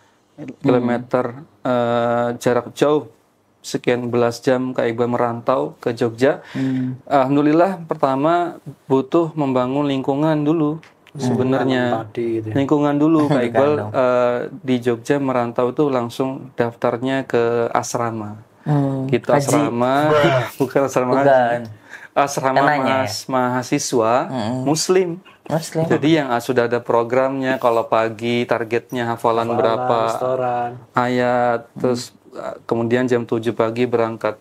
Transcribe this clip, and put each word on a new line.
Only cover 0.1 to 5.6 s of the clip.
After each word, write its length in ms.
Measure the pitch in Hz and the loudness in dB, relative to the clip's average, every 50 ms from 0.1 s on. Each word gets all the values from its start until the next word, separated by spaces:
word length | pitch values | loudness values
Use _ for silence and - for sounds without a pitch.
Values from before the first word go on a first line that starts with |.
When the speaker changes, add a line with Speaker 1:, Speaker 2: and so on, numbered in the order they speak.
| _ _ _ _ _ | _ _ _ _ _
Speaker 1:
Hmm. 160 | - 147 131 127 - | -16 -16 -16 -12 -4
Speaker 2:
kilometer, 680 | - 139 131 123 123 120 120 120 123 - - 127 123 120 120 135 156 - _ _ | 0 2 2 2 2 0 -2 -2 -4 -2 -2 -2 -2 -2 -6 -12 -18 -20 _ _
eh, 680 | - 139 127 123 120 120 120 120 120 120 117 120 120 120 120 | -4 -2 0 0 0 0 0 0 0 0 0 0 0 -2 -4
jarak 380 | 117 - 127 123 123 117 113 113 | -2 0 0 0 0 -2 -4 -2
jauh 380 | - 147 143 151 151 123 113 - _ _ _ _ _ _ _ _ _ | 0 2 2 2 2 0 -4 -16 _ _ _ _ _ _ _ _ _
sekian 460 | - - - 135 - - 123 120 123 120 | -14 -8 -8 -4 0 0 0 0 0 -2
belas 320 | 117 120 120 117 117 - | 0 2 2 0 0 -2
jam 320 | - - 131 127 127 127 | 0 0 0 0 0 -4
Kak 120 | 127 123 123 | -2 -2 -2
Iqbal 220 | 120 117 113 120 120 | -2 0 0 -2 0
merantau 680 | 120 120 123 120 117 120 117 - 131 135 | 0 0 0 -2 -2 -4 -2 -2 0 0